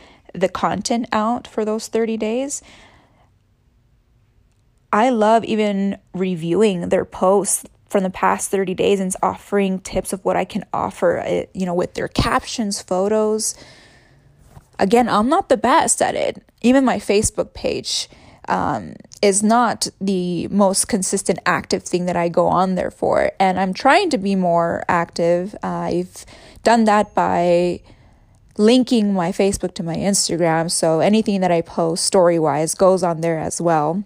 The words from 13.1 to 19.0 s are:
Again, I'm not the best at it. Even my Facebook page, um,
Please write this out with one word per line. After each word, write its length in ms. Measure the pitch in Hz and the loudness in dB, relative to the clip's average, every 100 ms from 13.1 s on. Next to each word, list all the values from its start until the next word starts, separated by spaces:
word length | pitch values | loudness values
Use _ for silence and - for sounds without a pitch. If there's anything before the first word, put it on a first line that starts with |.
| 220 214 214 220 - - - - _ _ _ _ _ _ - - - | 0 0 -2 -4 -10 -16 -20 -20 _ _ _ _ _ _ -20 -14 -4
Again, 280 | 196 233 240 | 2 2 2
I'm 220 | 202 226 | 2 2
not 200 | 339 - | 0 0
the 80 | - | 0
best 440 | 233 320 - - | 2 2 2 0
at 140 | - - | -2 -2
it. 280 | - - - _ | -4 -6 -12 _
Even 200 | 226 262 | 2 4
my 140 | 262 202 | 2 0
Facebook 560 | - 208 208 - - | 0 0 0 -2 -8
page, 560 | - - 139 - - - - - - - | -6 -6 -6 -6 -8 -8 -14 -20 -14 -4
um, 480 | - - 131 82 - | -2 -2 -4 -6 -16